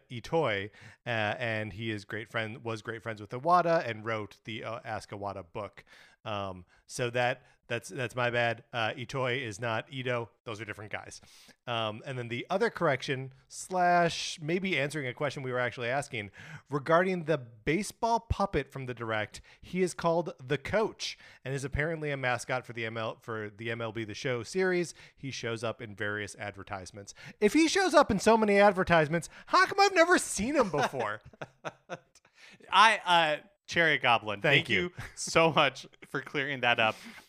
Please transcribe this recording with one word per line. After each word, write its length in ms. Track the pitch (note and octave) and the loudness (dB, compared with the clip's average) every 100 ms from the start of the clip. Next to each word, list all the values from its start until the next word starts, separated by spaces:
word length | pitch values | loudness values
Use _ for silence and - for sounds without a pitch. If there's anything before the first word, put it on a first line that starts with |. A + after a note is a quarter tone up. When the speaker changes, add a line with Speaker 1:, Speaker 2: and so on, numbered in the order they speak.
| - | -10
Speaker 1:
Itoi, 580 | B2 - E3 C#3 G2+ G#2 - - - - | -12 -4 0 0 0 -4 -10 -20 -14 -6
uh, 40 | |
and 640 | A#2 G#2 - A#2+ A2 G#2+ | -2 -2 -2 -2 -4 -6
he 200 | F#2 A2+ | -8 -6
is 120 | G#2 | -6
great 260 | G2 G#2+ A2+ | -6 -10 -6
friend, 340 | A#2 A2 B2 | -6 -6 -6
was 180 | A#2 A2 | -8 -8
great 200 | A2 A2+ | -8 -10
friends 200 | A#2 G#2 | -8 -10
with 80 | G#2 | -10
Iwata 580 | B2+ D3+ F3+ E3 E3 C3 | -4 4 4 6 2 0
and 140 | A2 | -6
wrote 340 | G#2+ A2 G#2 - | -4 -4 -4 -12
the, 200 | - A2 A#2+ | -10 -8 -8
uh, 140 | A#2 | -8
Ask 280 | - G#2+ - | -8 -10 -10
Iwata 340 | G#2 G2+ G2 F2 | -10 -8 -8 -10
book. 300 | A2+ G2 - - - - _ A2+ | -10 -10 -12 -20 -20 -20 _ -6
Um, 400 | G#2 G2 F#2 F2+ _ - | -4 -4 -8 -16 _ -14
so 220 | - B2 | -6 -4
that, 320 | A#2+ B2 C3 _ _ - | 0 0 -2 _ _ -8
that's, 220 | A#2 - | -8 -6
that's 260 | F#3 A#2+ B2+ | -8 -6 -2
my 140 | B2 | -2
bad. 340 | A#2 A#2+ A2 - | 0 0 -2 -6
Uh, 200 | A#2+ A2 | -4 -4
Itoi 500 | - A#2+ C#3 B2+ B2 | -4 -8 -4 -2 -4
is 180 | B2 G#2 | -6 -6
not 320 | A#2+ A2+ - | -4 -4 -6
Ito. 380 | C3+ B2+ B2 A#2 _ | -8 -4 -4 -6 _
Those 180 | - G#2 | -14 -12
are 40 | G#2+ | -10
different 260 | G#2 G#2 | -12 -12
guys. 280 | F#2+ - - - - - _ - | -12 -14 -18 -20 -20 -20 _ -6
Um, 380 | A#2 A2 G#2+ C#3+ | -4 -2 -6 -8
and 100 | B2+ | -8
then 120 | A#2 | -6
the 180 | A#2+ - | -6 -2
other 220 | F#3+ A3 | 0 0
correction, 640 | - E3+ C3 - C3 C3+ - _ | 0 0 0 -2 -6 -6 -14 _
slash 920 | - - F3+ F3 F3 E3+ - - - | -16 -4 2 4 4 4 0 -6 -6
maybe 380 | D3+ F3 F#3+ D#3 | -2 -2 0 0
answering 300 | C#3+ D3+ C3 | 0 -2 -6
a 80 | A#2 | -4
question 260 | D3 D3 | -4 -4
we 100 | B2+ | -4
were 80 | B2 | -2
actually 280 | B2 A2+ A#2 | -2 -2 -4
asking, 420 | C3+ C#3 A#2 G2+ - - D#3 - | -2 -4 -6 -8 -12 -18 -18 -6
regarding 540 | C#3+ C3+ D#3+ F#3 F3+ | -4 2 4 4 0
the 160 | D#3 D3+ | 0 -2
baseball 800 | A#2 A2 - E3 G#3 - A3+ A3+ | -2 -8 -2 0 -2 -2 0 0
puppet 520 | - - G3+ D#3 C3+ | 0 -2 0 0 -4
from 140 | C#3 B2+ | -8 -10
the 80 | |
Direct, 480 | A#2+ A#2 A2 G#2 - - - | -8 -4 -2 -2 -8 -20 -20
he 180 | - F3+ | -8 -2
is 140 | F3+ - | 0 0
called 380 | E3+ E3 E3+ - B2+ | 0 2 0 -8 -4
the 140 | C#3+ | -4
Coach 580 | - G#3 G#3 G#2 - - - - | 0 0 0 -4 -10 -10 -16 -14
and 120 | C3+ C#3 | -8 -6
is 80 | |
apparently 480 | C3+ C#3 D3+ E3 D3+ | -4 -2 -2 -2 -6
a 60 | C#3 | -2
mascot 500 | B2+ A#2+ - B2+ A#2+ | -2 -2 -2 -4 -4
for 60 | |
the 120 | A#2+ A2+ | -8 -6
M 120 | A2+ | -4
L, 200 | A2+ - | -6 -8
for 320 | - A2 G#2 G2+ | -8 -8 -8 -8
the 140 | A2+ | -6
M 100 | A#2 | -6
L 100 | A#2 | -6
B 120 | G#2+ | -6
The 100 | G#2+ | -8
Show 300 | G2+ C#3 B2 | -6 -4 -4
series. 500 | G#2 F#3 F#3 F3+ E3+ - - _ | -4 -2 0 0 -2 -8 -20 _
He 140 | C#3 | -10
shows 320 | B2 A#2+ A2+ | -6 -6 -4
up 180 | A2+ G#2+ | -4 -6
in 140 | A2 G2+ | -10 -6
various 400 | G#2 G#2 G2+ - | -4 -4 -6 -8
advertisements. 800 | G#2 F#2+ F#2+ G2+ F#2 G#2 G2+ - C#3 - | -10 -10 -10 -10 -12 -16 -18 -18 -14 2
If 120 | G#3 | 4
he 140 | D4 D#4+ | 4 4
shows 280 | F#4 F#4+ D4+ | 4 6 6
up 160 | C#4 | 6
in 80 | G3+ | 4
so 180 | - A3+ | 6 6
many 220 | G#3+ G3+ | 6 6
advertisements, 680 | G3+ F#3 F#3 E3+ D3+ E3+ - - - | 6 4 4 4 4 0 -4 -16 0
how 180 | F4 F#4 | 4 4
come 140 | G4 | 4
I've 160 | G4+ F#4 | 4 6
never 240 | E4+ E4 | 6 6
seen 360 | - - G#3+ D4+ | 2 -4 0 2
him 140 | G#3+ | 2
before? 540 | D3 B2 C3+ G#2+ G#2+ - - - _ D#3+ - - F3 | 0 -2 -2 -4 -6 -12 -16 -18 _ -14 -12 -16 -16
Speaker 2:
<laughs> 720 | _ _ _ _ - - - | _ _ _ _ -20 -20 2
I, 280 | F#3 A3 G#3 F3+ | 8 8 8 4
uh, 300 | F3 D#3+ D3 - _ - | 6 6 2 -4 _ -4
Chariot 360 | F3 E3 C#3+ | 2 4 4
Goblin, 380 | B2+ A#2 G#2+ G2+ | 4 4 2 -2
Speaker 1:
Thank 260 | D#3 C#3 E3 | 4 4 4
Speaker 2:
thank 20 | |
Speaker 1:
you. 120 | G#2 | 0
Speaker 2:
you 100 | F3 - - - | 0 -6 -14 -10
so 360 | - E3 E3 | 0 4 4
much 360 | D#3 C#3+ C3 - _ - | 4 2 0 -16 _ -10
for 120 | C#3+ | -8
clearing 400 | - D3+ C#3 C3+ | -6 -4 -2 2
that 180 | A#2+ A#2+ | 4 6
up. 160 | A2 G#2+ A#3 - | 4 2 -8 -16